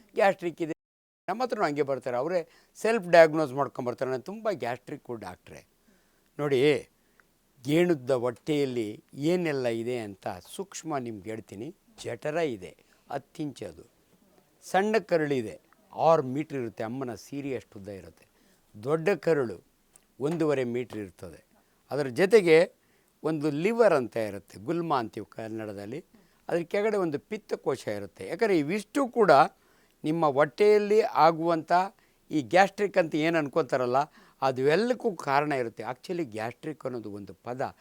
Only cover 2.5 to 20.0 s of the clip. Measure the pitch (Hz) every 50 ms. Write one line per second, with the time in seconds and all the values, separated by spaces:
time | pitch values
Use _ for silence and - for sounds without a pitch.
2.5 | _ _ _ _ _ - - 220 226 226 175 175 165 170 165 160 151 160 156 131
3.5 | 127 143 135 120 - - 131 120 117 - 135 127 131 127 117 - 202 226 214 226
4.5 | - 117 120 117 127 127 - - 151 131 - - 120 113 101 90 90 - _ -
5.5 | 78 67 - _ _ _ _ _ _ _ _ _ _ _ _ _ _ - 147 147
6.5 | 139 123 139 151 143 110 - - _ _ _ _ _ _ _ _ _ _ _ _
7.5 | _ _ 123 135 147 165 180 175 170 135 123 120 135 127 113 123 120 - _ 160
8.5 | 151 147 143 131 123 120 110 104 107 - - _ - 135 143 160 180 185 175 160
9.5 | 143 135 127 120 117 113 113 120 127 120 110 104 98 - - 117 98 90 - -
10.5 | - - 190 - - - - 160 151 135 123 120 110 101 92 110 110 110 104 -
11.5 | 104 98 117 156 196 _ _ _ _ - - 117 120 110 - 151 147 170 165 147
12.5 | 117 98 90 82 - _ _ _ _ _ _ _ 120 139 - _ _ - 156 147
13.5 | 120 - 107 90 80 78 76 - _ _ _ _ _ _ _ _ _ _ _ _
14.5 | _ _ - - - 185 202 214 220 226 175 - 175 165 151 143 143 127 113 101
15.5 | 78 - _ _ _ _ _ _ - 98 131 156 165 156 135 127 127 143 151 -
16.5 | 143 135 120 113 98 - 113 110 120 135 135 123 110 98 - - 135 143 135 139
17.5 | 127 110 - _ - 107 95 101 101 92 85 82 - _ _ _ _ _ _ _
18.5 | _ _ _ _ _ 107 107 131 156 160 156 196 202 156 - 165 160 143 131 110
19.5 | 90 - - _ _ _ _ _ _ _